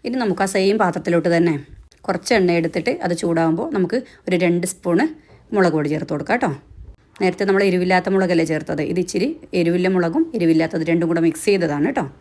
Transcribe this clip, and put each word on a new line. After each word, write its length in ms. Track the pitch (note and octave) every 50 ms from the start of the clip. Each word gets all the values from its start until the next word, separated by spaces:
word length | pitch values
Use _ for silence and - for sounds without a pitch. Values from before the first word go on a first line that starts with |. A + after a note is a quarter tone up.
| -
ഇനി 100 | A#3+ A#3+ C4
നമുക്ക് 200 | A#3+ G#3 F3 - G3
ആ 20 | F#3+
സെയിം 240 | F#3+ G3+ F#3+ G3 G#3 G#3+
പാത്രത്തിലോട്ട് 480 | G#3 F3+ E3+ F3+ - - E3+ E3+ E3 F3+ E3+
തന്നെ 200 | E3 E3 E3+ D#3 C#3+ C#3 - - - - _ _ _ -
കുറച്ച് 260 | - F#3 F3+ - - B3 G#3
എണ്ണ 120 | F#3 F3+ E3+ E3+
എടുത്തിട്ട് 320 | E3 E3 - F3+ - A#3+ C#4 F4+ -
അത് 80 | F3 F3 E3+
ചൂടാകുമ്പോൾ 440 | - F3 E3+ E3 E3 D#3+ D#3+ E3 B3 E4 C#4
നമുക്ക് 220 | G3+ F#3 E3+ A3 B3+ - - - - _
ഒരു 100 | - F#3 E3+ F#3
രണ്ട് 220 | E3+ F3 F3 F3 F#3
സ്പൂണ് 340 | - - - F3+ E3+ F#3 C4+ D#4+ D#4 - - _ - - _ _ -
മുളക് 220 | G3+ F#3 F3 D3+ D#3
പൊടി 120 | D3 C#3+ D3+
ചേർത്ത് 180 | D3 - - D#3
കൊടുക്കാം 220 | D3 C#3+ - G3
കേട്ടോ. 140 | - - F#3 C#3 - - - - - - - - _ _ _ _ -
നേരത്തെ 240 | G3 F#3 F3 - G3+ G3
നമ്മൾ 160 | F#3+ G3 G3+ G3
എരിവില്ലാത്ത 380 | F3+ F3+ F3+ F3+ F#3 F#3 F3+ F#3+ F#3+
മുളകല്ലേ 320 | F#3+ F#3+ E3+ F3 E3 E3 D#3+
ചേർത്തത്, 320 | D#3+ D3+ D#3 D#3 D#3 D3 D3 -
ഇത് 80 | E3+ F3+ F3
ഇച്ചിരി 240 | - - F#3+ G3 C#4+ E4 - - - - F#3
എരിവുള്ള 260 | E3+ E3+ E3+ F3+ F3+ F#3 F#3+
മുളകും 260 | F#3 E3+ E3 E3 - E4 - -
എരിവില്ലാത്തത് 480 | F3 F3 E3 D#3+ D#3+ D#3+ D#3+ - E3 D#3+ E3
രണ്ടും 160 | E3 E3+ E3+ D#3+
കൂടെ 120 | E3+ E3+ E3
മിക്സ് 200 | E3 D#3+ - - G#3+
ചെയ്തതാണ് 380 | G3+ F#3+ E3+ D#3 D3 D3 D3 D#3
കേട്ടോ. 160 | C4+ C4+ E3+ C3+ - -